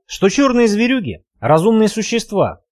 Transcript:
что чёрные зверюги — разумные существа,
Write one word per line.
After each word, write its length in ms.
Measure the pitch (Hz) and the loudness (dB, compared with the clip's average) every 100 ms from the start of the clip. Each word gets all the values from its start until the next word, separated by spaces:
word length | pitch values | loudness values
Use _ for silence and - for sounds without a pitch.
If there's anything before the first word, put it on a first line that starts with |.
| _ | _
что 240 | - 196 | -2 -2
чёрные 380 | 185 277 240 233 | 2 2 2 2
зверюги — 560 | 208 240 262 156 87 _ _ | 0 0 -2 -4 -10 _ _
разумные 480 | 113 156 190 220 214 | 0 2 2 2 2
существа, 760 | 226 202 233 - 202 123 - _ | -2 -4 -6 -4 -2 -2 -4 _